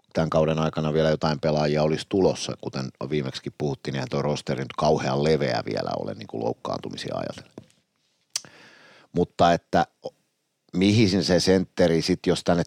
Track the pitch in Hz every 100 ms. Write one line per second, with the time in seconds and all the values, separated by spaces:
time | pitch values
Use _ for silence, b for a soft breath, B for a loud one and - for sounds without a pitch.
0 | _ - 80 82 78 80 78 80 78 78
1 | 78 76 78 73 80 76 76 76 78 78
2 | - 98 87 65 - 64 - 65 65 -
3 | 67 76 65 - - - 73 131 - -
4 | 120 143 - - - - 135 - 76 78
5 | - 69 76 76 67 57 - 52 50 50
6 | 50 - - 117 117 - - 50 - -
7 | - 50 50 - - - - _ _ _
8 | _ _ _ - B B B B B B
9 | B 87 87 - 87 87 _ 87 82 _
10 | - - _ _ _ _ _ 90 98 107
11 | 104 95 80 87 95 95 90 - 87 82
12 | 78 87 - 82 - 85